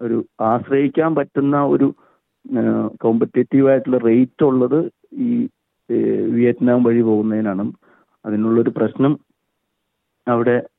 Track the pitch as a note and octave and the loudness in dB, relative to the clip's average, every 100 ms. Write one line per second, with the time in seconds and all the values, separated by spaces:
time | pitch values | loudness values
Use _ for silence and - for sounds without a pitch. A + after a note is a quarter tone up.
0 | A#2+ A2+ - _ A2+ A#2 G#2+ C#3 C#3+ - | -6 -6 -6 _ -2 -2 0 0 0 0
1 | D#3+ D3+ C#3+ - C#3 C#3+ C#3+ C#3+ C#3 - | -2 -2 -4 -2 -2 0 0 2 0 -2
2 | _ _ _ _ - A#2+ A2+ A2 A2 - | _ _ _ _ -8 -4 -2 -2 -4 -4
3 | A#2 A2+ - B2 B2+ C3+ C3+ C3+ C3 B2+ | -2 0 0 -2 0 2 4 2 0 0
4 | A#2 A#2 B2+ - D3+ B2+ B2 D3 E3 - | 2 2 2 0 0 2 0 0 -2 -10
5 | _ - A#2+ A#2+ - - _ _ _ A#2 | _ -6 -4 -2 -4 -8 _ _ _ -2
6 | A2 G#2+ G2 A#2 A#2+ A#2+ B2 B2 A#2+ A#2 | -2 -2 -2 2 0 2 2 2 2 2
7 | A2+ G#2+ G#2+ G#2+ G#2+ F#2+ A2 - _ _ | 2 2 0 -2 -2 -4 -6 -10 _ _
8 | _ _ G#2+ G#2+ A2 A2+ A#2 A#2+ A2 - | _ _ -6 -2 0 2 0 0 -4 0
9 | C3+ D3 _ _ _ _ _ _ _ _ | 0 0 _ _ _ _ _ _ _ _
10 | _ _ - A#2+ A#2+ A#2+ - | _ _ -4 -2 0 0 -4